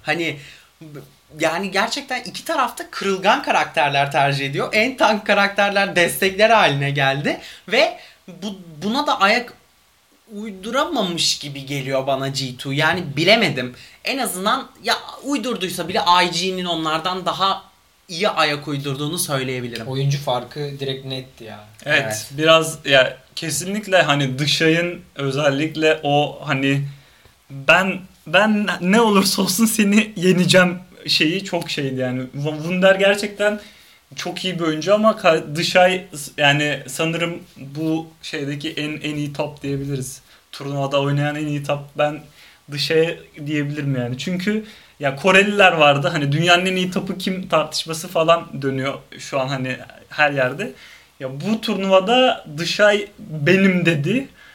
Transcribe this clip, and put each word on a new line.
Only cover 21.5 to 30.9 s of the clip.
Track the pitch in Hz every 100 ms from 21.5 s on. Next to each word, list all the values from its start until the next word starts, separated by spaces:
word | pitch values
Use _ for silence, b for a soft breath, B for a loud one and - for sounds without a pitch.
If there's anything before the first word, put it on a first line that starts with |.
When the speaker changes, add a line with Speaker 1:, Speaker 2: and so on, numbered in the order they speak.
| 104 104 - 147
Speaker 3:
Evet, | 147
Speaker 1:
Evet. | 110 107 -
Speaker 3:
biraz | 139 160 160 151 139 147
ya | 135 123 - _ -
kesinlikle | 160 147 180 208 196 185
hani | 151 143 131 131
Dışay'ın | 147 - 160 165 175 175 - -
özellikle | 139 135 147 135 156 151 156 -
o | 143 143 147 - 147
hani | 135 139 139 139 B B B B B _
ben, | 139 135 175 190 185 - _ 156
ben | 180 214 208 190 175
ne | 180 220
olursa | 220 196 196 -
olsun | 190 - 226
seni | - 202 208 208 -
yeneceğim | 185 180 180 180 180 175 -